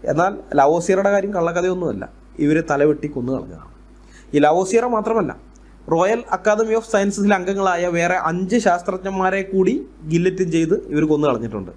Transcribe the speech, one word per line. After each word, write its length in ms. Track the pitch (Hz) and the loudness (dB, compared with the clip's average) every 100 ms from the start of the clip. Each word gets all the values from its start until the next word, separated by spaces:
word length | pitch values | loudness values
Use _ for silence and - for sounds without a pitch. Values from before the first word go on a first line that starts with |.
| - | -6
എന്നാൽ 260 | 151 180 202 - 143 | -2 -2 -2 -4 2
ലാവോസിയറുടെ 560 | 139 170 170 190 196 | 4 2 2 2 2
കാര്യം 200 | 202 202 | 0 -2
കള്ളക്കഥയൊന്നുമല്ല, 680 | 196 170 170 180 185 170 98 98 - - - | -2 -2 -2 -2 -2 -4 -6 -10 -16 -20 -2
ഇവരെ 220 | 147 156 160 | 0 0 0
തലവെട്ടി 380 | 143 147 147 147 | 2 2 2 -4
കൊന്നു 240 | 143 120 | -6 -4
കളഞ്ഞതാണ്. 380 | 131 78 80 - - - - - - - | -6 -6 -16 -20 -20 -20 -20 -20 -20 -4
ഈ 80 | 147 | 2
ലാവോസിയറ 480 | 147 165 185 226 247 | 4 4 2 0 0
മാത്രമല്ല, 440 | 226 208 226 151 - - - - - - | -2 -2 -2 -2 -6 -16 -20 -20 -20 -4
റോയൽ 360 | 165 185 233 240 | 0 2 0 -2
അക്കാദമി 440 | 180 214 214 220 220 | -2 0 2 2 -2
ഓഫ് 140 | 220 | 0
സയൻസസിലെ 440 | 208 202 202 202 196 | 0 0 0 2 2
അംഗങ്ങളായ 500 | 180 196 190 175 175 | 0 0 0 0 0
വേറെ 300 | 170 170 185 160 | 0 0 0 0
അഞ്ച് 340 | 170 185 233 | -2 0 2
ശാസ്ത്രജ്ഞന്മാരെ 840 | 208 175 175 185 190 190 185 190 | 2 2 -2 -6 -4 0 0 0
കൂടി 320 | 190 190 185 285 - - 156 | -2 2 2 0 -6 -14 -2
ഗില്ലറ്റിൻ 400 | 165 180 185 185 | 0 2 0 0
ചെയ്ത് 240 | 165 165 196 - | 0 0 0 0
ഇവർ 160 | 147 156 | -2 2
കൊന്നു 220 | 151 151 | 2 2
കളഞ്ഞിട്ടുണ്ട്. 440 | 117 113 107 92 | 0 -4 -8 -10